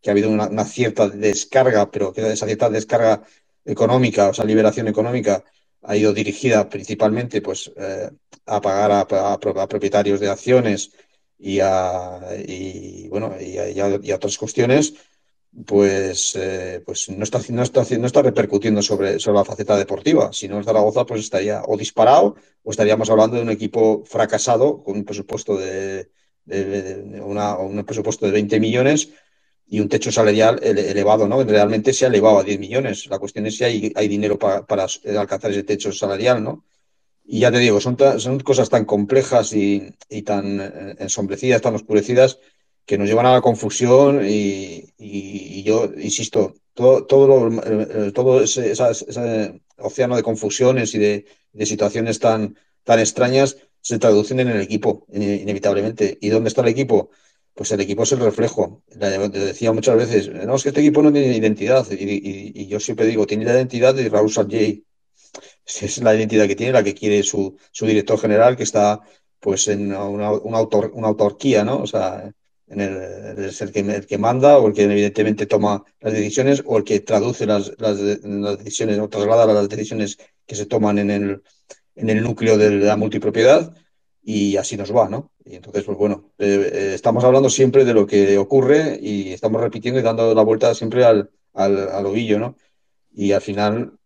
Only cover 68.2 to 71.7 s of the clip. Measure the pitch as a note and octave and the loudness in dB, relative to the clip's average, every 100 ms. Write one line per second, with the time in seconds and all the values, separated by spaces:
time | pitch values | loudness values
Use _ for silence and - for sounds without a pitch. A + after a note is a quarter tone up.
68.2 | A2 G#2 A#2 B2+ A2 - G#2 G#2+ _ _ | 2 4 4 4 -2 0 0 0 _ _
69.2 | _ _ - F#2+ - G2+ G2+ G2 G2+ G2+ | _ _ -4 -2 -2 -2 -4 -6 -6 -6
70.2 | G#2 G#2+ G#2+ A2+ A2 G#2+ - - A2 G#2+ | -4 -4 -2 -2 0 0 -2 -4 -4 0
71.2 | G#2 - C#3+ A2+ G#2+ | 0 0 0 2 0